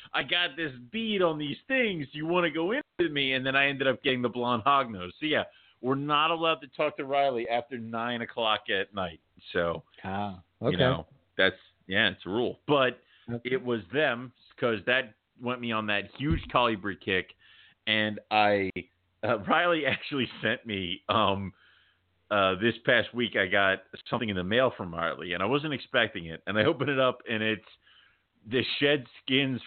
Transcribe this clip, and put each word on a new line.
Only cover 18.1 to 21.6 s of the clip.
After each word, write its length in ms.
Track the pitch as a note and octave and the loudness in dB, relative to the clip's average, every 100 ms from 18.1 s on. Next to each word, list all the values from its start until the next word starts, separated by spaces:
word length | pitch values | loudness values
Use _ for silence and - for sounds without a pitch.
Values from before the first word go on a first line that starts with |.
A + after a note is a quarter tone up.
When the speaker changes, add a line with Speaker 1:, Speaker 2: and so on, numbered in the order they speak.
| G#2 - | -2 0
Speaker 1:
I, 400 | G#2+ G#2 G2+ F#2+ - - _ _ _ | 4 6 4 0 -4 -14 _ _ _
uh, 160 | G#2+ A2+ | -2 -2
Riley 460 | G2 E3 F3 E3 C3+ | 0 2 2 2 0
<laughs> 0 | |
actually 420 | - - C#3+ A2+ - | -2 -4 -4 -4 -2
sent 240 | G#2+ B2 A2+ | -2 -2 -4
me, 380 | G2 F2+ F2+ - | -4 -4 -6 0
um, 440 | A2 G2+ G2 G2 - | 2 2 0 -4 -10